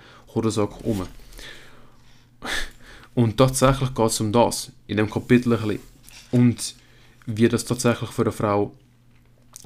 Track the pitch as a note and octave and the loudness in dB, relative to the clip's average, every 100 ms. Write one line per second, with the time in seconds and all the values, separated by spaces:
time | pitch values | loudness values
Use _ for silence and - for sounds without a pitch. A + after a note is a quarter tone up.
0 | - - - - A2+ G#2 G2+ - - G#2 | -20 -20 -8 -4 -2 -2 -4 -4 -6 -4
1 | F2 - - - - - - - - - | -6 -14 -20 -20 -18 -20 -20 -20 -20 -20
2 | - - _ _ - - - - - - | -20 -20 _ _ -8 -6 -6 -10 -20 -20
3 | - - A#2 G2+ C3 C3+ C3 C3 C3 - | -8 0 0 4 2 4 2 2 -2 0
4 | A2+ - G#2+ A2+ A2 - - - - G2+ | 0 0 0 2 2 0 -10 -16 -6 -2
5 | G#2+ - - B2 A#2+ A2+ G#2 G2+ - - | -2 -2 2 2 4 -2 -2 -6 -10 -20
6 | - - - B2 B2 A2+ - - _ - | -20 -20 -2 4 4 2 -8 -12 _ -20
7 | - _ - G#2+ A#2 A#2 - A#2+ A#2+ A2+ | -20 _ -10 0 2 2 -2 -2 0 -2
8 | A2+ - A2+ G#2 A2 G2+ G2+ - _ _ | -4 -4 -4 -2 -2 0 -2 -8 _ _
9 | _ _ _ _ _ - | _ _ _ _ _ -20